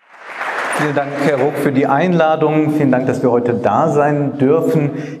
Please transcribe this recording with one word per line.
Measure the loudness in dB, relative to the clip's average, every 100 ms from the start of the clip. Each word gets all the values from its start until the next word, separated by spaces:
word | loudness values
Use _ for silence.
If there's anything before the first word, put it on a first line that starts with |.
| _ -20 -16 -12 -10 -8 -6 -4
Vielen | -2 -2
Dank, | -4 -4
Herr | -2 0
Ruck, | 0 -2
für | -2
die | 0 2
Einladung. | 2 2 2 2 2 2 2 0 2
Vielen | 2
Dank, | 2 0
dass | 0
wir | 2
heute | 2 0
da | 0 0 2 2
sein | 2 2 0 -2 0
dürfen, | 2 2 2 0 0 -4 -10 -12